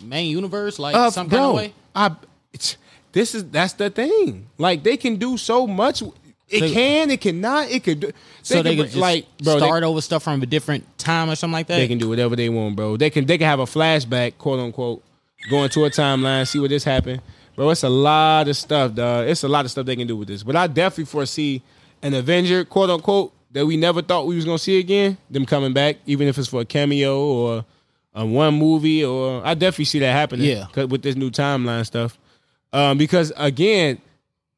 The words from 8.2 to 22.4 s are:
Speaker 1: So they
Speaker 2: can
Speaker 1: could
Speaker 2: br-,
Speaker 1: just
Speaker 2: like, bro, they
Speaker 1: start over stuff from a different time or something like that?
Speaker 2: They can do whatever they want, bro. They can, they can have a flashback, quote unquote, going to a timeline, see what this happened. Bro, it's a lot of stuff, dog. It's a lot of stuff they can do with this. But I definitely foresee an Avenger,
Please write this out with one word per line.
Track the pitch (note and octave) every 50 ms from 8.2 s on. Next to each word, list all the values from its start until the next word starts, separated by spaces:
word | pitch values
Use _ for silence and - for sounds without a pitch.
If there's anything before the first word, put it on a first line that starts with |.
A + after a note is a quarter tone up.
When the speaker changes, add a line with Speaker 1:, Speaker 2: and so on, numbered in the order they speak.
| - - - -
Speaker 1:
So | - - E3 E3+
they | D#3 E3+
Speaker 2:
can | D#3+
Speaker 1:
could |
Speaker 2:
br-, | D3+ D3
Speaker 1:
just | A2+ B2
Speaker 2:
like, | F3+ F3+ F3+ E3+ E3 - - _ -
bro, | C#3+ D#3 D3+
they | C#3+ D3+
Speaker 1:
start | D3+ E3 E3 E3
over | D#3+ D#3+ D#3
stuff | - - E3+ D3+ -
from | D#3+ C#3+ C3+
a | B2+
different | A#2+ D3 D3+ - D3+ C#3+ A#2 - - _
time | - - D#3 E3 E3 E3 D#3+
or | D#3
something | - F3 E3 D#3+
like | E3 D#3+
that? | - F3
Speaker 2:
They | D#3+ B2+
can | A2+ A#2+ A#2
do | A#2 A2+
whatever | A2+ A#2+ B2 A#2 A#2+
they | A#2+ A#2 A#2
want, | A#2 A2+ G#2+ G#2 G2+
bro. | G#2 G#2+ G#2+ G#2+
They | A2+ D3+ D3+
can, | - D3+ C3+
they | C#3 F3+
can | D#3+ D#3+
have | D#3 C#3+ C3+
a | B2+
flashback, | - - D#3 D#3+ D#3+ D#3+ D3+ B2 A2+ C3 B2 B2 A#2 -
quote | - - C#3+ C3+ B2+
unquote, | B2 A#2+ A2+ C3 B2 A#2+ A2+ - - _ _ _ _ _ _ _ - -
going | C#3 C#3+ C#3 C3
to | - D#3 D3+
a | C#3+
timeline, | - D#3 C#3+ C#3 C3+ C3 C3 C3+ C3+ C3 B2+
see | - - D3
what | C#3 C3+
this | C#3+ C#3 -
happened. | D3+ C3 B2+ - B2+ B2+ B2+ - - - _ _ _ _
Bro, | C#3 C#3 D#3
it's | E3+ - C#3+
a | B2+
lot | B2+ C3+ C#3+ D3+ D#3 D#3 D#3 D#3 D#3 D#3 D3+
of | C#3+ C#3
stuff, | - - - D3+ D3 C3 A#2+ G#2+
dog. | A#2+ A#2+ B2 A#2+ A#2+ A#2
It's | C#3 E3+ - C#3+
a |
lot | C3+ D3 D3 C3+
of | A#2+
stuff | - C3+ B2+
they | C3 B2+
can | A#2+ A#2+
do | A#2 A2+
with | G#2 G#2
this. | G2 G2+ G2+ G#2
But | B2 C#3+
I | E3+ F3+
definitely | E3 C3 D#3 F3+ F#3+ F#3+ E3+ D3+
foresee | - - D3 C#3 - - D#3 D3+ C#3+ C3+ B2+ - _ _ _ _ _ _ _
an | D3 C#3+ C#3
Avenger, | B2+ B2 D3+ F3 F3+